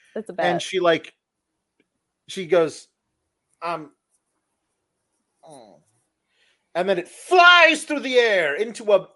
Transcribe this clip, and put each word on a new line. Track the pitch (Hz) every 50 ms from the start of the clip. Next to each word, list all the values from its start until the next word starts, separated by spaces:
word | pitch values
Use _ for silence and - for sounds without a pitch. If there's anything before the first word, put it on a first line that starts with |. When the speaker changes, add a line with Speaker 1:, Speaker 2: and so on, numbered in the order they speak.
| _ _ -
Speaker 1:
It's | 220 214 -
a | 180
Speaker 2:
And | 190 170 175 175
Speaker 1:
bat. | 170
Speaker 2:
she, | - - 190 180
like, | 175 170 165 139 - - _ _ _ _ _ _ _ _ _ _ _ _ _ _ _ _ _ _ _ _ _ _ _
she | - - 190 185
goes, | 151 185 170 160 147 - - - _ _ _ _ _ _ _ _ _ _ _ _ _ _ -
um, | 165 170 170 165 151 143 _ _ _ _ _ _ _ _ _ _ _ _ _ _ _ _ _ _ _ _ _ _ _ _ _ _ _ _ _ _ _ 160
mm. | 147 131 113 104 85 76 82 104 110 _ _ _ _ _ _ _ _ _ _ _ _ _ _ _ -
And | 165 185
then | 196 190 175
it | 175
flies | - - - - - 349 359 349 349 349 349 330 330 311 - -
through | - 302 277
the | 220 262 254 247
air | 240 226 202 185 165 143 143
into | 180 220 233 208 - 226 208 202
a | 180 - - -